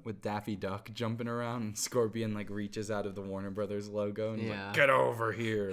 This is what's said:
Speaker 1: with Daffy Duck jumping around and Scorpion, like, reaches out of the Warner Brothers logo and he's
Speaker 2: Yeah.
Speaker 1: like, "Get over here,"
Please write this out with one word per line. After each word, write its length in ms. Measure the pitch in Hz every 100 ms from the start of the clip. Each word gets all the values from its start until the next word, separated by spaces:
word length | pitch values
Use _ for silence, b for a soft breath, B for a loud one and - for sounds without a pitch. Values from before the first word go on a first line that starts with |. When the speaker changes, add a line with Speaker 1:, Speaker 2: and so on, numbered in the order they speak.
Speaker 1:
with 160 | 117 101
Daffy 340 | 107 104 110 101
Duck 340 | 98 101 -
jumping 340 | 110 117 117 117
around 340 | 120 120 120
and 160 | 107 107
Scorpion, 560 | - 123 113 113 110
like, 160 | 104 101
reaches 400 | 101 104 110 104
out 160 | 107 101
of 80 |
the 80 | 98
Warner 300 | 98 95 98
Brothers 360 | 95 101 104 104
logo 440 | 104 104 104 110
and 80 | 110
he's 80 | 113
Speaker 2:
Yeah. 160 | 101 98
Speaker 1:
like, 80 | 104
"Get 140 | -
over 420 | 131 127 117 113
here," 380 | 104 117 107 98